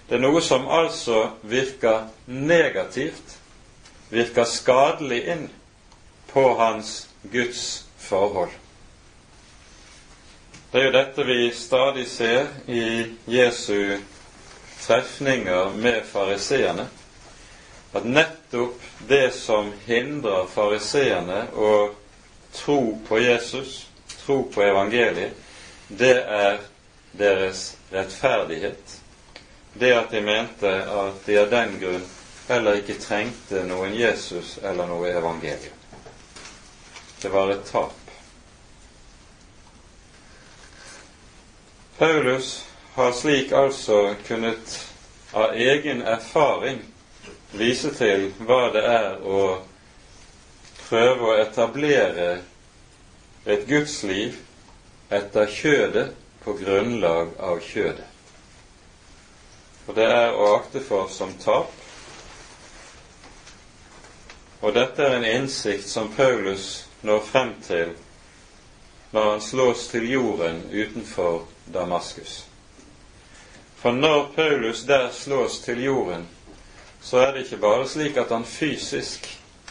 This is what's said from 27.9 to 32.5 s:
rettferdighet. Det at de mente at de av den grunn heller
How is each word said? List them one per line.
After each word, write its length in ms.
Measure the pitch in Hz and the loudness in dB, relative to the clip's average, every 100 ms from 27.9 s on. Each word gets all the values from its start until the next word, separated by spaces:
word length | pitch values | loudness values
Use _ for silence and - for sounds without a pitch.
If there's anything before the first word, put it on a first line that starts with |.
rettferdighet. 1080 | 95 95 - 131 113 82 80 98 - - - - - - - - - - | -6 -6 -2 0 0 -2 -6 -8 -10 -18 -20 -20 -20 -20 -20 -20 -20 -16
Det 180 | 101 127 117 | 0 4 4
at 160 | 113 | 2
de 100 | 110 | -2
mente 500 | 104 107 117 - 101 | 0 0 -2 -2 -2
at 540 | 95 98 101 98 95 - | 0 -2 -4 -4 -6 0
de 120 | 104 | 4
av 100 | 104 | 4
den 260 | 120 110 95 | 2 0 -4
grunn 240 | 92 90 - - - - | -4 -6 -8 -16 -20 -12
heller 320 | - | -2